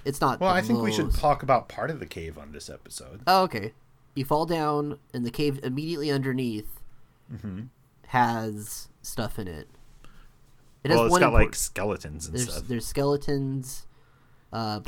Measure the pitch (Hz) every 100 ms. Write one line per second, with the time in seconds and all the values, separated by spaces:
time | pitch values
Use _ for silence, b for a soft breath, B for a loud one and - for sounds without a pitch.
0 | - 139 147 120 185 180 214 117 226 -
1 | 147 - 151 139 135 123 - - 123 151
2 | 90 - 80 76 71 73 - - - -
3 | - 101 - 185 185 113 104 - _ _
4 | _ - 135 151 165 165 151 147 147 143
5 | _ 127 120 117 147 135 131 131 160 170
6 | 151 139 131 127 123 107 107 - - -
7 | - _ - 110 107 95 123 _ _ _
8 | - 127 120 117 110 104 104 - - -
9 | - - 107 - 95 78 - - - -
10 | b b b - - - - - 139 117
11 | 113 180 139 117 - - - - 101 95
12 | - 80 - 123 120 - 85 120 - -
13 | 139 143 143 143 135 135 127 - - b
14 | b b b b b 110 110 107